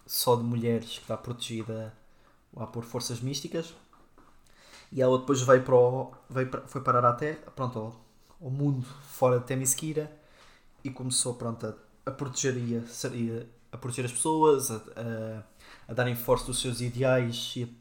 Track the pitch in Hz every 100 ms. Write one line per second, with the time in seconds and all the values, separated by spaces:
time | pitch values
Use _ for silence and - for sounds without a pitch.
0 | - - - 120 117 120 117 113 113 -
1 | - 110 - 120 - 113 110 110 110 -
2 | - _ _ _ _ - - - 117 123
3 | - 113 131 139 170 165 165 - _ -
4 | - - - - _ - - - - 127
5 | 127 127 131 131 127 131 127 127 123 131
6 | 127 - - 131 131 - - 139 127 123
7 | 120 120 151 160 - - 123 117 110 113
8 | - _ _ - 143 135 143 131 127 -
9 | - - 127 123 123 131 131 - 156 151
10 | 151 - - - - - - _ 131 127
11 | 127 123 127 117 117 113 110 110 - _
12 | - - 135 - 135 123 120 117 117 -
13 | - 120 117 117 117 - - 123 123 127
14 | 123 - 160 156 156 135 127 110 - -
15 | 117 113 110 110 - _ - - - 117
16 | 123 120 - 123 - 120 127 117 123 123
17 | 131 127 120 117 - 127 120 -